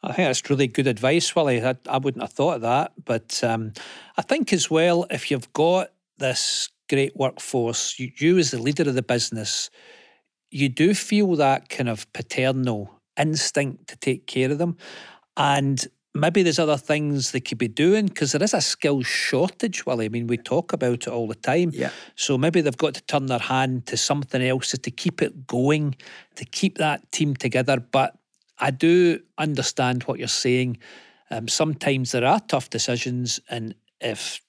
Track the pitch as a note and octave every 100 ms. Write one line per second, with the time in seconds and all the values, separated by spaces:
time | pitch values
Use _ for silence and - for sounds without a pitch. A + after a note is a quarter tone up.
0 | - - E3 B2+ - C#3 C3+ C3 C3+ A2
1 | C3 E3 - - D3 A#2+ B2 B2+ - C3+
2 | C#3 C3 - - D3 C#3+ A2+ B2+ D#3+ -
3 | - A2+ - - A#2+ A2+ A2 G#2+ - -
4 | - - - D4 C4 F#3+ - D#3+ F3 E3+
5 | E3+ C#3 - C#3 - - D#3+ F#3 - _
6 | _ _ C3+ B2 - - - _ _ C#3
7 | C#3 - C3+ - - C3 A#2 A2+ - -
8 | B2+ - D3+ F3+ D3 B2+ A#2+ C#3+ D3+ B2+
9 | A#2+ A#2+ - A2+ G#2 - - _ - -
10 | - _ _ _ _ C#3+ C#3 B2 D#3+ G3+
11 | - G#3 G3+ D#3+ C#3+ C3+ - - B2 A2
12 | - - - - C3 C3 B2+ G#2+ G2 -
13 | _ - D3+ D#3 - - C#3+ - - -
14 | - B2+ - C3 C3 C#3+ F3 E3+ - -
15 | - - _ - C#3+ C#3+ C#3 C3+ - _
16 | _ - D3+ F#3 F3 D#3 D#3 C#3+ - D3+
17 | D3 C#3+ B2+ C3 - A2+ A#2+ A2 D#3+ G#3+
18 | G3+ - C#3 D3+ G#3 G3 - - D3 C#3+
19 | A#2+ - - C3 F3+ - A#3 - - A#2+
20 | A2 A#2 A#2 A#2 - C#3+ F3 - B2 A#2+
21 | - A#2+ A2+ A2+ - D3 F3 - - -
22 | - - - C3 D#3 E3+ D3 A#2+ D#3 C3+
23 | - D3 C3+ A#2+ - C3 C3 B2+ - A#2+
24 | - D3 C3+ C3 B2+ C3 - C3 - -
25 | F3+ E3+ D3+ - B2+ A#2+ C3 D#3 D3 C3
26 | - - - - - - F#3+ - D#3 D3
27 | _ - D3+ C3+ B2+ B2+ B2 C3+ A#2 C3+
28 | C3+ - _ _ _ _ C#3+ C3+ E3 F3
29 | F3 E3 _ - D#3 C#3 A#2+ - B2+ B2
30 | - B2 B2 - B2+ B2+ B2+ A2+ - -
31 | - _ _ A2+ A2+ - D#3+ D3 D3 C3+
32 | B2 B2+ B2 G#3 - C#3+ - A#2 - A#2+
33 | B2+ B2 B2 - _ A#2 A2+ - _ _
34 | A#2+ G#2 - -